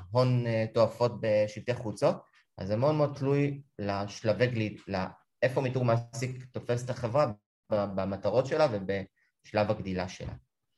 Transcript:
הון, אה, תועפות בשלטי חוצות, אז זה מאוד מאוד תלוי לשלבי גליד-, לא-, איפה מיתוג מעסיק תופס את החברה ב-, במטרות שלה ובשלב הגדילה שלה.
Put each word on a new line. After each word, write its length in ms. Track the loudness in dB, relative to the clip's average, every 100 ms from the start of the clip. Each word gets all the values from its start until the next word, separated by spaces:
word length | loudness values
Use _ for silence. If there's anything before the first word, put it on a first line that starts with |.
| -2
הון, 360 | 2 4 2 2
אה, 180 | 0 0
תועפות 380 | 4 2 4 0 0
בשלטי 520 | 2 2 2 -2 -4
חוצות, 420 | -4 -4 0 0 0 -6 _ _ -10
אז 100 | -4
זה 80 | 0
מאוד 200 | 2 2
מאוד 200 | 0 0
תלוי 440 | 0 2 2 -2 -12 -8
לשלבי 680 | -4 -2 -4 -4 0 2 2
גליד-, 340 | 2 -2 -4 -6
לא-, 120 | -4 -4 -8 _ -2
איפה 200 | 0 2
מיתוג 220 | 0 0
מעסיק 600 | 2 2 0 -6 -8 -8 -12
תופס 340 | -12 -2 -2 -2
את 40 |
החברה 420 | -6 -2 2 0 -2 _ _ -2
ב-, 140 | -2 0 -2
במטרות 500 | -4 -2 0 0 0
שלה 220 | 2 2
ובשלב 1000 | 2 -2 -4 -4 _ _ _ -4 0 0
הגדילה 380 | 0 -2 -4 -4
שלה. 240 | -6 -12 -12 _ _ _